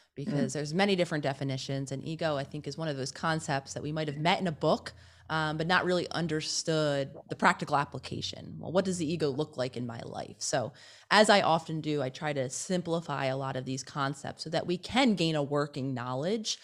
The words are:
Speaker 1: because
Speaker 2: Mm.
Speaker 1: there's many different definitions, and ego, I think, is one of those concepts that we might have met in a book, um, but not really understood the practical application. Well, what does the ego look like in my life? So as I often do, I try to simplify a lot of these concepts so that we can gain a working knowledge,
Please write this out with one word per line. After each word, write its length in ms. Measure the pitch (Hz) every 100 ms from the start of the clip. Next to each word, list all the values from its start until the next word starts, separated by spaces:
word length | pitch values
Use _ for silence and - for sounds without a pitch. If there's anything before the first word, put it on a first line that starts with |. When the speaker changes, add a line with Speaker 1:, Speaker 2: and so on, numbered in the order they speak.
| _
Speaker 1:
because 360 | - 139 143 135
Speaker 2:
Mm. 40 |
Speaker 1:
there's 200 | 147 147
many 220 | 170 202 185
different 260 | 170 156
definitions, 680 | 139 139 139 131 - 139 139
and 120 | 135
ego, 320 | 156 160 165 143
I 80 |
think, 220 | 135 151 143
is 100 | 139
one 120 | 160
of 80 | 135
those 160 | 131
concepts 600 | - 165 160 156 139 -
that 80 | 127
we 100 | 139
might 160 | 156 151
have 100 | 147
met 220 | 165 196
in 60 | 185
a 60 |
book, 400 | 143 156 226 - - - - -
um, 260 | 160 156 156
but 100 | 165
not 200 | 180 175
really 200 | 180 -
understood 1000 | 151 165 156 - - - 156 151 139 139 - -
the 60 | 143
practical 400 | 185 175 156 143
application. 800 | 143 135 - - - - - -
Well, 140 | -
what 120 | 175
does 140 | 190 175
the 120 | 151
ego 200 | 165 151
look 260 | 131 - -
like 200 | 127 -
in 80 | 123
my 140 | 117
life? 360 | - 98 - -
So 340 | - 143 117 - - - -
as 200 | 196 214
I 100 | 202
often 400 | 156 160 - 160
do, 220 | 151 147
I 80 | 131
try 240 | - 151
to 160 | 143 127
simplify 760 | - - 180 175 165 165 139 135
a 100 | 135
lot 200 | 135 131
of 80 |
these 180 | 131 131
concepts 600 | - 151 139 139 - -
so 60 | 160
that 160 | 165 -
we 100 | 175
can 380 | - 240 269
gain 200 | 185 165 156
a 60 |
working 520 | 135 147 147 143 135
knowledge, 640 | 127 123 131 165 226 214 -